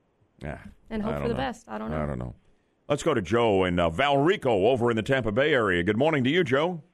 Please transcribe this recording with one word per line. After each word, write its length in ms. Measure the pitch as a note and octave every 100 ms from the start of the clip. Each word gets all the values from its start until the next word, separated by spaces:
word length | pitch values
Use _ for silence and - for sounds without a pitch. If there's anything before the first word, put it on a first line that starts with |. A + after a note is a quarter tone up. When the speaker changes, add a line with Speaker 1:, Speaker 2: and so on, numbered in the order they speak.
| _ _ _ _
Speaker 1:
Yeah, 180 | D2 C2 - - -
Speaker 2:
And 140 | A3
hope 80 | G#3
Speaker 1:
I 20 | C#2+
Speaker 2:
for 20 |
Speaker 1:
don't 80 | C#2+
Speaker 2:
the 60 |
Speaker 1:
know. 60 | -
Speaker 2:
best. 280 | - A#3 -
I 80 | -
don't 140 | D2
know. 120 | D2+
Speaker 1:
I 40 | D2+
don't 120 | C2
know. 160 | B1 A#1 _ _ _ _ -
Let's 140 | C#3+
go 100 | -
to 80 | C3+
Joe 420 | E2+ A#2 A#2 F#2+
in, 140 | F#2 F2
uh, 100 | E2+
Valrico 760 | E2 C#3 C#3+ D3 G#3 C3 G#2+ G2
over 240 | C3 A#2+
in 60 | A2
the 60 |
Tampa 280 | G#2+ C3+ A2
Bay 220 | G2+ D3+
area. 280 | C#3+ G#2+ F2+
Good 120 | F2 G#2+
morning 260 | D3 D#3
to 60 | B2
you, 120 | E3
Joe. 400 | E3 C3 D#3+ F3 -